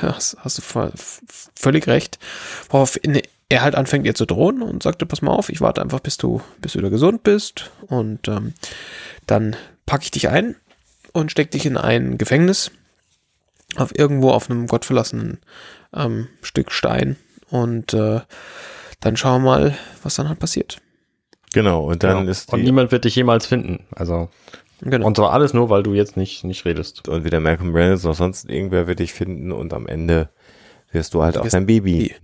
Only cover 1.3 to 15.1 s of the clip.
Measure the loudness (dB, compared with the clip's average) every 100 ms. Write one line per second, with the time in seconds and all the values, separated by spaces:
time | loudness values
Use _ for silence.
1.3 | -20 -20 -2 0 2 2 0 0 -12 -16
2.3 | -16 -14 -16 0 2 2 0 0 0 -2
3.3 | _ _ 2 2 0 0 0 0 0 0
4.3 | 2 2 0 -4 -2 -2 -2 -6 -2 0
5.3 | 0 -2 -2 0 0 -4 -4 -6 -4 -2
6.3 | -2 -6 _ -8 -4 -2 2 2 4 2
7.3 | 2 0 -10 -16 -20 -4 -4 -2 -6 -6
8.3 | -4 -6 -10 -14 -14 -16 -18 -18 -16 -2
9.3 | 0 0 -6 -14 _ -4 -4 -4 -2 2
10.3 | 2 0 -6 _ _ _ _ -6 -4 0
11.3 | 0 -2 -2 -2 0 2 0 0 -2 2
12.3 | 4 4 2 -4 -10 _ _ _ _ _
13.3 | _ _ _ _ -4 -2 2 2 4 4
14.3 | 4 0 -4 -2 -2 0 0 0